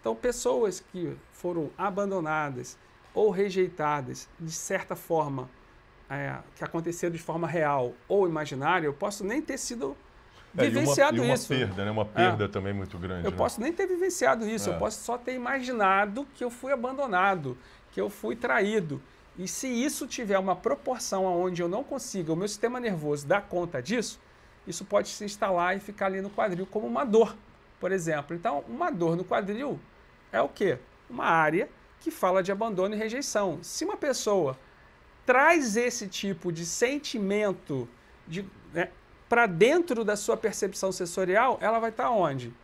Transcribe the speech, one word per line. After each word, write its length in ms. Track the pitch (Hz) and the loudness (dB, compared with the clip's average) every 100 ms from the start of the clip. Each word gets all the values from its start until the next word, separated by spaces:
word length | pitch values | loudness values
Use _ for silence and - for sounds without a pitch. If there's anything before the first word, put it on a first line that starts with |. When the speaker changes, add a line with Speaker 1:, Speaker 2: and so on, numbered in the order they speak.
Speaker 1:
Então, 140 | 226 | -2
pessoas 640 | 226 247 240 240 262 220 180 | -2 -2 0 0 2 2 0
que 360 | - 185 165 131 - | -10 -8 -6 -8 -14
foram 380 | - 175 170 143 - | -8 -4 -2 -4 -2
abandonadas 960 | 190 190 202 190 156 156 147 123 127 - - - - | -2 0 -2 0 0 0 -2 -6 -10 -16 -20 -20 -8
ou 160 | - 214 | 2 4
rejeitadas, 960 | 185 202 185 180 175 151 147 127 127 - - | 4 2 2 0 2 0 0 -2 -10 -14 -12
de 140 | 165 | -10
certa 420 | 160 - 190 190 175 | -8 -4 -4 -4 -10
forma, 520 | - 165 147 135 127 - - - - - - | -2 0 0 -4 -8 -16 -20 -20 -20 -20 -10
é, 300 | 139 139 135 - - | -6 -6 -8 -14 -10
que 80 | |
aconteceram 480 | 151 165 165 170 175 | -6 -4 -4 -4 -4
de 100 | 165 | -4
forma 240 | - 160 165 | -6 -4 -2
real 460 | 170 151 143 123 - - | 0 2 2 0 -6 0
ou 180 | 196 185 | 2 4
imaginária, 580 | 156 151 139 143 185 151 | 0 -4 -4 0 2 0
eu 60 | |
posso 320 | 139 202 202 | -2 -6 -4
nem 160 | 196 254 | -4 -4
ter 180 | 311 269 | -4 -6
sido 380 | - 233 277 285 - - - - - - | -6 -6 -8 -8 -18 -20 -20 -20 -12 0
Speaker 2:
É, 80 | |
e 40 | - | 2
uma, 20 | |
Speaker 1:
vivenciado 460 | 110 220 139 285 - | 4 4 6 6 6
Speaker 2:
e 40 | |
uma 140 | 240 | 2
Speaker 1:
isso. 140 | 247 - | 2 2
Speaker 2:
perda, 360 | 131 113 95 | 0 0 -2
né? 60 | 101 | -2
Uma 120 | 107 | 0
Speaker 1:
É. 20 | 104 | -2
Speaker 2:
perda 420 | - 180 110 101 | 2 2 4 0
também 240 | 101 98 | 0 -2
muito 260 | 101 95 87 | -4 -6 -8
grande, 260 | 92 92 | -6 -2
Speaker 1:
Eu 60 | 85 | -2
Speaker 2:
né? 60 | 90 | 0
Speaker 1:
posso 240 | 254 - | 0 0
nem 120 | 247 | -4
ter 140 | 339 381 | -2 -2
vivenciado 640 | 359 370 349 254 247 214 | 0 -2 2 2 2 0
isso, 220 | 220 196 | -2 -2
eu 40 | |
Speaker 2:
É. 40 | 170 | -2
Speaker 1:
posso 240 | 208 214 | -4 -4
só 120 | - 240 | -6 -6
ter 180 | 240 | -4
imaginado 920 | 254 247 269 247 240 196 190 208 208 285 | -6 -4 -4 -4 2 4 4 2 -2 -10
que 80 | - | -6
eu 80 | 247 | -8
fui 220 | 240 262 | -6 -4
abandonado, 840 | 269 247 269 277 180 196 190 139 123 - - - | -2 -2 -4 0 2 4 2 -2 -8 -14 -20 -12
que 80 | - | -6
eu 100 | 202 | -6
fui 240 | 196 220 | -4 -8
traído. 680 | 240 240 254 202 220 160 139 - - - - | -4 0 2 2 0 -2 -8 -10 -20 -20 -12
E 80 | 185 | -10
se 220 | - 262 | -6 -4
isso 400 | 240 285 - 277 | 0 0 -2 -8
tiver 300 | - 220 196 | -8 0 0
uma 180 | 190 233 | 2 0
proporção 680 | 233 285 - 247 - 196 190 | 0 -2 -2 -4 -2 0 2
aonde 360 | 175 185 175 | 2 0 0
eu 60 | 175 | 0
não 160 | 202 | -2
consiga, 480 | 269 277 - 196 160 | -4 -8 -6 -6 0
o 40 | 160 | 0
meu 120 | 202 | 0
sistema 320 | - 233 247 | 0 -2 0
nervoso 460 | 233 180 147 147 143 | -4 -2 -2 -2 2
dar 160 | 196 | 2
conta 380 | 196 180 170 147 | 2 -4 -2 -4
disso, 400 | 123 240 - - - - - - - | -2 -2 -2 -8 -20 -20 -20 -20 -12
isso 180 | 170 | -10
pode 240 | 196 202 202 | 0 0 0
se 160 | - | -6
instalar 520 | 208 202 202 180 175 196 | -10 -4 0 2 2 0
e 40 | |
ficar 260 | 196 202 196 | -6 -2 -2
ali 140 | 190 | -2
no 100 | 196 | -6
quadril 360 | 202 220 175 190 | -2 0 0 -4
como 200 | 214 233 | -4 -2
uma 180 | 240 | -2
dor, 320 | 277 220 214 - - - - - | 4 6 6 2 -20 -20 -20 -8
por 140 | 180 | -2
exemplo. 420 | 190 165 151 143 | -2 0 -2 -2
Então, 300 | 170 220 277 - | -4 -2 -4 -6
uma 220 | 240 349 | -4 -2
dor 260 | 233 165 170 | 0 0 0
no 80 | |
quadril 540 | 185 226 196 208 285 160 - - - - - | 0 0 0 -4 -4 -6 -10 -20 -20 -20 -4
é 80 | - | 0
o 60 | 139 | 0
quê? 300 | - 196 127 - - - | 2 0 0 -6 -20 -14
Uma 160 | 247 - | -4 4
área 420 | 165 156 165 - - - - | 6 6 2 -2 -8 -20 -10
que 100 | - | -8
fala 320 | - 185 185 | 0 2 2
de 80 | 180 | 2
abandono 440 | 196 226 180 190 | 0 -2 0 0
e 40 | 214 | 0
rejeição. 640 | 220 240 277 220 202 147 | -4 -4 -2 0 0 -2
Se 220 | - - | -8 -6
uma 120 | 339 415 | -4 -2
pessoa 600 | 302 240 - 202 147 131 - - - - - - | -2 0 2 2 2 -2 -14 -20 -20 -20 -20 -10
traz 520 | - 254 294 339 254 208 | 4 6 8 6 4 2
esse 320 | 240 240 196 | 0 -2 -8
tipo 420 | - 196 180 180 | -6 -4 -4 -4
de 160 | 165 170 | -4 -6
sentimento 1200 | - 240 285 285 240 190 208 208 180 - 139 117 - - - - | 0 0 0 -4 -4 0 2 0 -2 -4 -6 -6 -12 -20 -20 -10
de, 180 | 165 196 - - | -10 -10 -14 -8
né, 180 | 165 180 - - - - | -4 -4 -6 -20 -20 2
pra 180 | 220 233 | 4 4
dentro 580 | 165 220 339 339 240 | 6 6 6 4 0
da 120 | 214 208 | 0 -2
sua 200 | - 220 | 0 0
percepção 540 | 214 190 196 190 190 | 0 -2 -4 -2 -4
sensorial, 680 | 185 175 - 185 196 254 226 | -2 -4 -2 2 4 4 2
ela 180 | 196 226 | 0 0
vai 140 | 226 | -2
tá 180 | 220 254 | -2 0
onde? 420 | 226 170 135 120 127 | 2 2 0 -8 -14